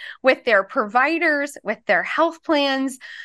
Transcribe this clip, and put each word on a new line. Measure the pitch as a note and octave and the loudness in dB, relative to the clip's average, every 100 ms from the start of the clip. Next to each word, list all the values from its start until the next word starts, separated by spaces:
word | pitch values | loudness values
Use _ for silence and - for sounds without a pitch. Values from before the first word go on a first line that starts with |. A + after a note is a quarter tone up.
| - - | -18 -2
with | C4 B3+ | 2 2
their | - G#3 | 4 2
providers, | G3 C4+ G#3+ A#3+ C4+ E4 E4 D4 C#4+ - | 2 -2 -2 2 2 0 0 0 -4 -8
with | - G#3+ - | -8 -6 0
their | F3+ | 0
health | F#3 - E4 E4 | 0 0 0 -2
plans? | - D4+ C#4 C4+ C4+ C4 - - | -2 0 2 0 -4 -6 -18 -18